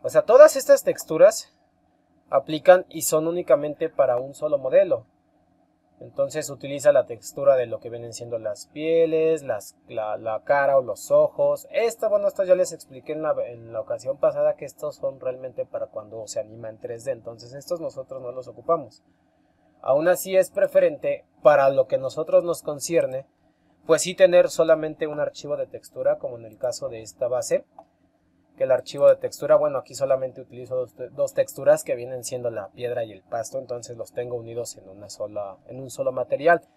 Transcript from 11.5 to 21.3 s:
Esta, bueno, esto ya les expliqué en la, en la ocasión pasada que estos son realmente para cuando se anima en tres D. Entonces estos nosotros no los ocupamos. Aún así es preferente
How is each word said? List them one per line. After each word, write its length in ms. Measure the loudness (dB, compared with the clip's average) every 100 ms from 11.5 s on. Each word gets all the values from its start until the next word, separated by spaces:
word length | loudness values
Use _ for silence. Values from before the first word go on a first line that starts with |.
| 0 -4
Esta, 340 | -2 -2 -2 -2
bueno, 220 | 0 -2
esto 160 | -2
ya 100 | 2
les 180 | 2 2
expliqué 420 | -4 -18 -18 -10
en 80 | -6
la, 120 | -4 -4
en 280 | -6 -10 -12
la 80 | -12
ocasión 360 | -8 -8 -8 -2
pasada 380 | -2 0 -2
que 100 | -2
estos 300 | -12 -12 -12
son 240 | -8 -10 -6
realmente 480 | -10 -8 -12 -10 -10
para 220 | -10 -10
cuando 360 | -12 -14 -16 -10
se 100 | -10
anima 300 | -10 -14 -16
en 100 | -14
tres 260 | -14 -12
D. 60 | -10
Entonces 420 | -10 -12 -18 -20
estos 280 | -20 -10 -10
nosotros 420 | -8 -12 -14 -14
no 80 | -12
los 160 | -14 -16
ocupamos. 560 | -12 -4 -4 -4 _ _ _ _ _ _ _ _ _
Aún 240 | 0 2 2
así 300 | 0 0 0
es 160 | 0
preferente 720 | -2 2 2 2 0 -6 -6 _